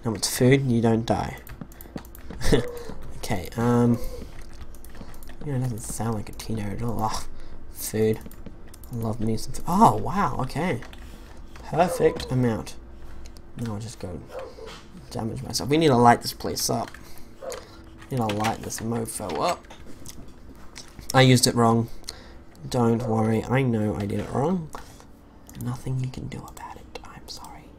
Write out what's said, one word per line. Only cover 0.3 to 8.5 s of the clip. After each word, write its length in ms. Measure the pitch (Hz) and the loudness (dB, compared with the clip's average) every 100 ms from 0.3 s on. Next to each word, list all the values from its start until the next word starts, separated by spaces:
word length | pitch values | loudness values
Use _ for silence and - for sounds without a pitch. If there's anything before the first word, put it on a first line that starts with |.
| - | 6
food, 340 | 127 139 135 | 8 8 6
you 100 | 117 | 4
don't 240 | 113 113 | 6 4
die. 340 | 117 101 - - - - - - - - - - - - - | 4 0 0 -6 -12 -14 -14 -14 -14 -14 -14 -14 -12 2 6
<laughs> 100 | 147 - - - - - - - | 6 4 -6 -8 -8 -8 -8 -2
Okay, 200 | 101 82 - | -2 -2 0
um, 400 | 120 120 120 117 - - - - - - - - - - - - - - | 4 6 6 4 0 -6 -10 -10 -10 -10 -10 -10 -10 -10 -10 -10 -10 -8
you 80 | 147 | -4
know, 60 | 131 | -2
it 40 | |
doesn't 160 | 127 110 | -2 -4
sound 340 | - - 113 | -6 -4 -2
like 160 | 110 101 | -2 -4
a 20 | |
teenager 380 | - - 113 104 | -8 -4 -4 -2
at 120 | 95 | -2
all. 280 | 117 - 107 | -2 0 0
Oh, 140 | - - - - - - | 0 -4 -4 -6 -6 -8
food. 460 | - - 107 110 110 - - - | -8 -4 2 4 2 -4 -12 -12